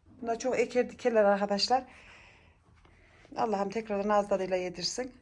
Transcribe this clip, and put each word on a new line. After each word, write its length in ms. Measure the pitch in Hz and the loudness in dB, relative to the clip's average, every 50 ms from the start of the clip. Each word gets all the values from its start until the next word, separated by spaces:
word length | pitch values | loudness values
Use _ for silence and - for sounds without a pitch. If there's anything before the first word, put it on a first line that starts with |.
| _ - - - | _ -20 -18 -10
Bunlar 180 | 233 226 233 233 | -6 -6 -6 -4
çok 200 | - 254 226 - | -2 -2 0 0
eker 300 | 247 233 - 247 240 247 | 0 0 0 0 0 0
dikerler 340 | - - - 247 233 220 208 | -6 -2 -2 2 4 6 6
arkadaşlar. 600 | 202 202 196 202 196 202 196 - - 247 262 254 - - - - - - - - - - _ _ _ _ _ _ _ _ _ - _ _ _ _ _ _ - - - - | 6 4 4 2 0 0 0 2 2 2 0 0 -4 -14 -20 -20 -20 -20 -20 -20 -20 -20 _ _ _ _ _ _ _ _ _ -20 _ _ _ _ _ _ -20 -20 -12 -4
Allah'ım 320 | - 240 226 202 196 202 196 | -2 0 0 0 -2 -2 -2
tekrardan 400 | 196 226 220 214 202 196 202 214 | -4 -6 -4 -4 -4 -2 0 2
ağız 180 | 208 208 202 | 2 2 2
tadıyla 300 | 208 202 185 190 185 190 | 2 0 -2 0 -2 -2
yedirsin. 560 | 185 180 180 180 185 170 - - 240 254 254 - - | -2 -2 -6 -6 -6 -6 -6 -6 -6 -8 -10 -12 -18